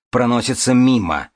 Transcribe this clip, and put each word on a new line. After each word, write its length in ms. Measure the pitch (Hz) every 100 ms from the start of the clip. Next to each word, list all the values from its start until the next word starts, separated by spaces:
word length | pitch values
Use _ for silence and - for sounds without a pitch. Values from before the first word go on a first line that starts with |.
| _
проносится 600 | 123 120 120 113 127 -
мимо, 560 | 123 127 123 90 73 -